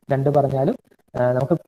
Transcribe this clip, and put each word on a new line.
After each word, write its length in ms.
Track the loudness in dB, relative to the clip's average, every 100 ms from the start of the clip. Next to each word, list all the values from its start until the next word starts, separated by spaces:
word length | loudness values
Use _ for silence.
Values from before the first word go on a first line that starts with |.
| -4
രണ്ട് 200 | -2 2
പറഞ്ഞാലും, 460 | 2 0 0 -2 -2 _ _ _ -2
ആ, 120 | 0
നമുക്ക് 220 | 0 0 -2